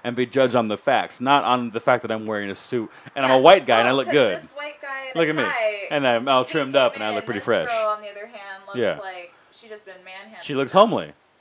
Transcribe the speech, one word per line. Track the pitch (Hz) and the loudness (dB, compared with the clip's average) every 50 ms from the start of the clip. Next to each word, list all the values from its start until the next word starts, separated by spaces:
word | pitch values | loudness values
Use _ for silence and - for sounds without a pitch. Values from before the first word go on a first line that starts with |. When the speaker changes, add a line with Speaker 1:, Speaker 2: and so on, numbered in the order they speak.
| - | -8
Speaker 1:
and | 120 120 | -6 -4
be | 123 127 | -2 -4
judged | 117 - 135 135 123 117 | 0 2 2 2 4 2
on | 123 113 | 0 0
the | 107 104 | 0 -4
facts, | - - 143 127 107 87 85 - - | -2 0 0 0 0 0 -4 -8 -4
not | 123 135 143 143 - | 0 2 2 4 4
on | 117 123 123 120 117 | 2 0 0 -2 -4
the | 101 117 | -8 -4
fact | - 139 127 117 | 0 0 0 0
that | - 110 | 0 -4
I'm | 110 113 107 | -6 -6 -6
wearing | 110 107 104 101 98 | -6 -6 -6 -6 -8
a | 95 | -8
suit | - - - 131 120 107 - - - - - - | -10 -8 -6 -6 -6 -6 -8 -12 -20 -20 -14 -6
and | 139 135 | -2 2
I'm | 131 | 4
a | 131 | 4
Speaker 2:
Yeah, | 131 | 8
Speaker 1:
white | 131 - 196 185 131 | 8 8 8 8 6
guy | 123 120 113 | 4 4 4
and | 117 | 4
I | 123 | 4
Speaker 2:
well, | 135 | 2
Speaker 1:
look | 139 123 | 0 0
Speaker 2:
'cause | 120 143 | 2 4
Speaker 1:
good. | 147 123 101 90 - | 4 4 4 0 -4
Speaker 2:
this | - - - | -8 -12 -12
white | - 294 294 - - | -12 -12 -12 -12 -14
guy | - - - 269 269 - - | -14 -12 -12 -12 -12 -6 -2
in | 165 | -2
Speaker 1:
Look | 165 | 0
Speaker 2:
a | 151 | 0
Speaker 1:
at | 156 | 0
me. | 151 113 | -2 -2
Speaker 2:
tie, | - - 240 220 214 208 202 190 165 165 | -2 -2 -2 -2 -2 -4 -6 -6 -6 -4
Speaker 1:
And | 147 135 | 0 2
I'm | 127 117 113 123 | 2 2 2 0
all | 139 135 127 127 | 0 0 0 0
Speaker 2:
he | - | 0
Speaker 1:
trimmed | - 156 139 131 139 | -2 -4 -2 0 2
Speaker 2:
came | 139 | 2
Speaker 1:
up | 127 117 - | 2 2 0
and | 107 107 | -2 -4
I | 107 | -4
Speaker 2:
in, | 107 | -4
Speaker 1:
look | 104 107 | -4 -6
pretty | 117 113 101 | -6 -8 -4
Speaker 2:
this | - | -2
Speaker 1:
fresh. | 123 110 92 80 240 | 0 0 0 0 -2
Speaker 2:
girl, | 233 220 214 214 | -4 -2 -2 -4
on | 214 214 | -4 -6
the | 208 202 | -8 -14
other | 196 202 214 | -16 -16 -18
hand, | 233 240 202 196 196 190 190 - | -18 -18 -18 -18 -18 -18 -18 -16
looks | - - 123 | -12 -6 -4
Speaker 1:
Yeah. | 110 95 82 | -2 -2 -4
Speaker 2:
like | 76 - 190 185 180 175 175 _ _ _ _ | -4 -8 -12 -14 -14 -18 -20 _ _ _ _
she | _ - 233 220 | _ -20 -20 -20
just | 214 208 - | -20 -20 -18
been | 190 185 - - | -20 -20 -20 -20
manhandled. | 185 - - - - - - - | -20 -20 -20 -20 -20 -20 -16 -12
Speaker 1:
She | - 147 | -6 -4
looks | 131 139 120 | -4 -4 2
homely. | - 190 220 233 156 101 80 76 - _ _ _ _ _ | 4 4 6 6 2 -2 -6 -10 -14 _ _ _ _ _